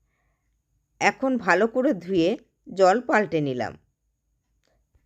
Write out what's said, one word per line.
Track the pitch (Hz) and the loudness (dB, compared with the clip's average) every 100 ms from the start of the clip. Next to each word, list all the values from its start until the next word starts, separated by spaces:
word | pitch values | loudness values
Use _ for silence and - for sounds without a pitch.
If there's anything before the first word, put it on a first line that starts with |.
| _ _ _ _ _ _ _ _ _ _ | _ _ _ _ _ _ _ _ _ _
এখন | 180 196 262 254 | -2 -2 -4 -4
ভালো | 185 175 226 | 0 2 2
করে | 254 254 | 0 -2
ধুয়ে | 208 175 190 165 247 - _ - 175 | -2 -4 0 0 -2 -10 _ -18 2
জল | 185 214 247 | 4 4 2
পাল্টে | 240 196 160 | 0 0 -2
নিলাম। | 143 123 104 - _ _ _ _ _ _ _ _ _ _ _ _ | -4 -4 -8 -10 _ _ _ _ _ _ _ _ _ _ _ _